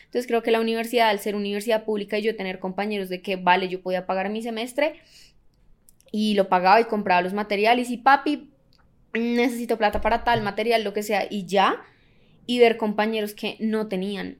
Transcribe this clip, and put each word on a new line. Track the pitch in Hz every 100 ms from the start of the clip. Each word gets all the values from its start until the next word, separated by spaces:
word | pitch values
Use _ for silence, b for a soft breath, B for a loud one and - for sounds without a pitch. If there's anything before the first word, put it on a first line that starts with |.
Entonces | B 240 247
creo | 233
que | 233
la | 226
universidad, | 226 226 226 240 220
al | 202
ser | 214
universidad | 208 202 202 226 220 220
pública | 208 202 214
y |
yo | 220 214
tener | 190 190
compañeros | 190 185 208 208 185
de | 180
que, | 202 185
vale, | 185 180 185
yo | 185
podía | 185 185 185
pagar | 190 196
mi | 220
semestre, | 233 220 247 285 302 B B B B _ _ _ _ _ _ _ _
y | 214 214
lo | 196 190
pagaba | 180 185 220
y | 226
compraba | 214 202 180
los | 180
materiales, | 208 208 202 214 247 247
y, | 240
"Papi, | 269 277 302 294 - _ _ _ _ _ _
necesito | 226 233 240 240 240 240 220
plata | 208 208
para | 220 233
tal | 240 233
material", | 208 208 226 226
lo | 208
que | 214
sea, | 208 196 -
y | 208 170
ya, | 190 208 - b b b b b b -
y | 240
ver | 233 226
compañeros | 214 208 214 220 208
que | - 214 -
no | 220 214 214
tenían, | 190 196 196 185 -